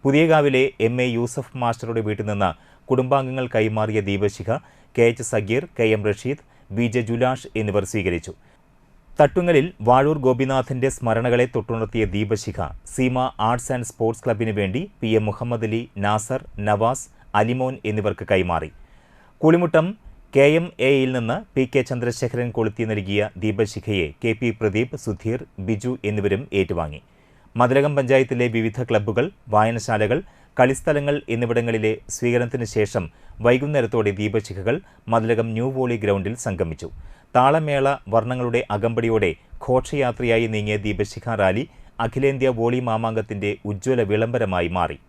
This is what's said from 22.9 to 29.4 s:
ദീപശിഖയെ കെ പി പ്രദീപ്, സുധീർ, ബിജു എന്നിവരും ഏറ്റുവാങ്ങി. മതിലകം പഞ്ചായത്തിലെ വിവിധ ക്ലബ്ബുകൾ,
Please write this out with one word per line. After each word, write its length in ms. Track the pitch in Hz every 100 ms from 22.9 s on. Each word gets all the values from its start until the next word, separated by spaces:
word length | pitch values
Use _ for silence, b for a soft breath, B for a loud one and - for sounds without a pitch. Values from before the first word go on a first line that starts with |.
| 107 98 101 104 -
ദീപശിഖയെ 720 | 107 104 107 - 101 101 76 -
കെ 80 | 117 113
പി 100 | 123
പ്രദീപ്, 480 | 107 107 98 127 -
സുധീർ, 360 | - 98 110 123 - -
ബിജു 360 | 95 107 123 127
എന്നിവരും 400 | - 104 98 98 143
ഏറ്റുവാങ്ങി. 500 | 101 92 85 78 73 b b b b b 117
മതിലകം 360 | 123 135 147 143
പഞ്ചായത്തിലെ 500 | 127 135 131 120 123
വിവിധ 280 | 113 113 107 123
ക്ലബ്ബുകൾ, 420 | 110 104 107 156 -